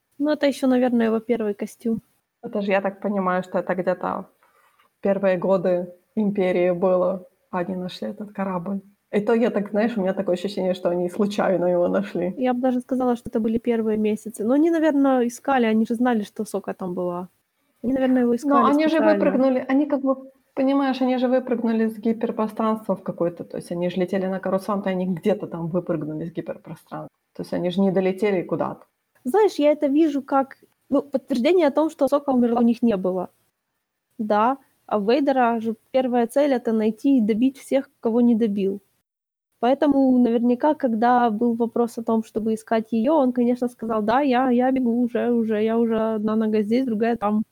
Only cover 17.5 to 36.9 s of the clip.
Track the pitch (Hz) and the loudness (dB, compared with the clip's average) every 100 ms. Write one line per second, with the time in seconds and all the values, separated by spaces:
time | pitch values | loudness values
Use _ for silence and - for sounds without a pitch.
17.5 | _ _ _ 233 262 262 254 240 240 285 | _ _ _ -2 0 2 2 2 0 2
18.5 | 285 - 294 311 320 214 202 - 247 269 | 4 4 4 2 4 4 4 2 2 2
19.5 | 247 254 269 294 285 269 262 - _ _ | 0 0 0 0 -2 -2 -4 -8 _ _
20.5 | - 269 277 269 254 254 254 247 254 254 | -2 0 2 0 0 0 0 0 0 0
21.5 | 240 233 220 220 220 226 226 233 - 214 | -2 0 0 -2 -2 -2 -2 -4 -4 -4
22.5 | - 220 220 - 190 - 170 175 175 - | -2 -2 -2 -4 -6 -6 -4 -4 -4 -10
23.5 | - - 175 180 185 180 196 185 190 185 | -12 -8 -4 -2 -2 -2 -2 -2 -4 -4
24.5 | 190 196 196 196 185 185 170 220 208 160 | -4 -2 -4 -2 -2 -2 -2 -2 -2 -4
25.5 | 170 170 180 175 165 147 156 170 170 165 | -8 -6 -4 -4 -6 -6 -8 -8 -10 -10
26.5 | - - 160 _ 151 156 _ _ - 175 | -14 -16 -20 _ -16 -16 _ _ -16 -8
27.5 | 180 175 175 196 180 185 185 208 185 - | -6 -2 0 0 2 -2 0 -2 -2 -2
28.5 | 156 139 - _ _ _ _ 254 381 403 | -4 -4 -8 _ _ _ _ -2 2 2
29.5 | - 294 294 294 294 330 277 - 269 262 | 2 2 2 2 2 2 0 0 -2 -2
30.5 | - _ _ - 277 - 262 - 247 269 | -8 _ _ -2 -2 0 -6 -2 0 2
31.5 | 359 294 285 311 - 269 285 285 247 240 | 4 2 2 -2 0 0 0 0 2 2
32.5 | 233 233 226 233 196 185 185 180 _ _ | 2 2 2 0 0 -2 -4 -6 _ _
33.5 | _ _ _ _ _ _ - 214 208 233 | _ _ _ _ _ _ -8 0 2 2
34.5 | 277 _ _ - 214 202 285 285 262 233 | 0 _ _ -6 -2 2 2 2 2 2
35.5 | 233 226 220 _ 262 254 240 233 277 294 | 0 -4 -6 _ -2 2 0 2 2 2
36.5 | 240 233 220 220 | 2 0 0 0